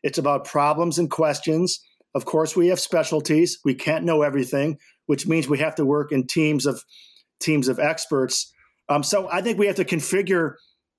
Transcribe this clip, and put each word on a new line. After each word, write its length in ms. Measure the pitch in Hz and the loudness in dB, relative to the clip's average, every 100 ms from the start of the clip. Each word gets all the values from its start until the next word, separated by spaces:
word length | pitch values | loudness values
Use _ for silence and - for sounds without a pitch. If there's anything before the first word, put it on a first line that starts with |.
It's 160 | 147 160 | -4 -2
about 260 | 143 139 | 0 -2
problems 540 | - 147 147 151 170 165 | -2 0 2 2 0 0
and 120 | 165 | -2
questions. 720 | - 156 139 160 160 180 - _ _ _ | 0 0 0 -2 0 0 -4 _ _ _
Of 100 | 131 | -6
course, 300 | - 160 156 | -2 0 2
we 140 | 185 175 | 2 2
have 100 | 180 | 2
specialties. 800 | - 170 - 156 151 156 175 - | 0 0 0 -2 2 4 2 0
We 100 | 139 | -2
can't 300 | 127 151 160 | -2 -2 -2
know 180 | 170 156 | 2 2
everything, 560 | 147 139 120 139 156 143 _ _ - | 2 0 0 0 -2 -4 _ _ -2
which 200 | 143 - | -2 0
means 220 | 165 143 | 0 2
we 100 | 143 | 0
have 160 | 156 156 | 0 0
to 80 | |
work 280 | 139 147 147 | 2 0 0
in 140 | 135 127 | -2 0
teams 400 | 160 151 147 135 | 0 2 2 0
of, 160 | 120 - - - _ _ - | -4 -10 -20 -20 _ _ -6
teams 260 | 170 147 131 | 0 2 2
of 140 | 123 | 0
experts. 720 | 147 160 - 139 127 - - _ _ _ - | -2 -2 -2 -2 0 -2 -6 _ _ _ -4
Um, 140 | 147 | -2
so 260 | 147 202 185 | 0 -2 -2
I 80 | 180 | -2
think 160 | 226 196 | -2 0
we 80 | 202 | 0
have 100 | 185 | 0
to 80 | |
configure, 720 | - 165 - 190 185 175 156 - _ _ _ | -2 -2 -2 -2 0 0 0 -4 _ _ _